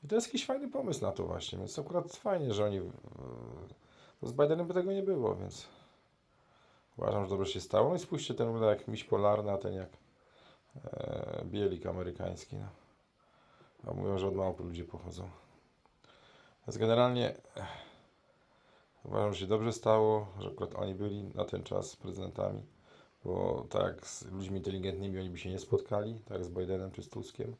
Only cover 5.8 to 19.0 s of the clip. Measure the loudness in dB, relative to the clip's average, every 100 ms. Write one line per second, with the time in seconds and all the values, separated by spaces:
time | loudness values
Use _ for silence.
5.8 | -20 _ _ _ _ _ _ _ _ _
6.8 | _ -2 0 2 0 0 0 -2 2 4
7.8 | 6 4 0 -4 -2 0 0 4 6 4
8.8 | 0 -6 0 4 6 4 2 -2 -2 -6
9.8 | -8 -14 _ _ _ -20 -20 -20 _ -16
10.8 | -10 -6 -4 -4 -4 -6 -4 0 2 0
11.8 | -4 -4 -4 -4 -6 -6 -8 -10 -10 -14
12.8 | -20 _ _ _ _ _ _ -20 -20 _
13.8 | -6 -2 0 2 2 2 0 -2 -6 -6
14.8 | -8 -10 -10 -10 -10 -12 -20 -20 _ _
15.8 | _ _ _ -20 -20 -20 -20 _ -8 2
16.8 | 6 8 6 6 2 0 -12 -10 -10 -10
17.8 | -16 -20 -20 _ _ _ _ _ _ -20
18.8 | _ _